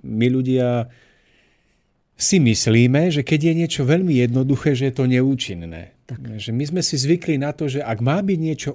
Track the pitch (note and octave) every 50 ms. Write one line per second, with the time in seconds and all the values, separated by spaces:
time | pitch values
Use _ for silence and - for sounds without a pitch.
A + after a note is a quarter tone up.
0 | - - A2 A2 A#2+ B2+ C3 C3 B2+ B2+ B2+ B2+ B2 B2 B2 A#2+ A#2 A#2+ - _
1 | _ _ _ _ _ _ _ _ _ _ _ _ _ _ _ _ _ _ _ _
2 | _ _ _ - - - G3 F3+ C#3 A#2 A2 - - A#2 A2 A#2 B2 B2 C3 D3
3 | E3+ F3+ D3+ D3 A#2+ - D#3+ D3 D#3 E3 D#3+ E3 E3+ D#3 - - C3+ B2+ D#3 F3+
4 | F#3+ F3 C#3+ B2 B2 A#2+ B2 C3 C3 C#3 C#3 B2+ - D3+ C3+ A#2+ C#3 C3+ B2 -
5 | C3 B2+ B2+ B2+ C3 C3+ C3+ B2 - - F#2 E2+ E2 E2 D#2+ E2+ F#2 - _ _
6 | _ - B2 - B2+ A#2 A2 G#2+ - A#2 A2+ B2+ D3 D3 F3 F#3 - - D#3 C3
7 | C3 C#3+ E3+ E3+ - E3 D3+ C3+ C#3+ D3 D3 - D#3 C#3 C3 D3 C#3 A2+ A2+ G#2
8 | A#2+ C3+ D#3 G3+ G3 G3 F#3+ D#3+ D#3+ D#3+ D3+ - - C#3 -